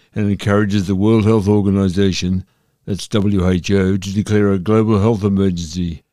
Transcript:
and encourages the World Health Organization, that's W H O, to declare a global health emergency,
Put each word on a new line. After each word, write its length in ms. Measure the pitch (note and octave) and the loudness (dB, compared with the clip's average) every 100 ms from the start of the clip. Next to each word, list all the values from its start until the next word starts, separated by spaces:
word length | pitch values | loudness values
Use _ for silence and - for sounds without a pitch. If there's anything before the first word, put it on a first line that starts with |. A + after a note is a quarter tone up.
| _ - | _ -4
and 160 | G2+ | -2
encourages 560 | G2 G#2 G2+ G#2 G#2 F2+ | -2 0 0 2 0 0
the 80 | F#2+ | 0
World 300 | G#2 A2+ G#2 | 2 2 4
Health 220 | A2 G2 | 2 2
Organization, 960 | G#2 G2 G2 G2 F2+ G2 F2 F2+ F#2 - _ _ _ - | 2 2 2 0 0 0 0 -2 -4 -6 _ _ _ -8
that's 200 | F#2 - | -8 -4
W 380 | A2 G2+ G2+ F2+ | -2 0 0 0
H 220 | F#2 D#2+ | 0 0
O, 280 | G2 F#2 G2 | 0 0 -2
to 160 | F#2+ | -4
declare 380 | G2 G2+ G#2+ G2+ | -4 0 0 2
a 60 | G2 | 0
global 420 | F2 A2 A2 G#2 | 0 0 2 2
health 240 | G#2+ G#2+ | 2 0
emergency, 760 | G2+ G2 G2 F2 D#2+ F2 F2 D#2 _ | 0 0 0 -2 -6 -6 -6 -8 _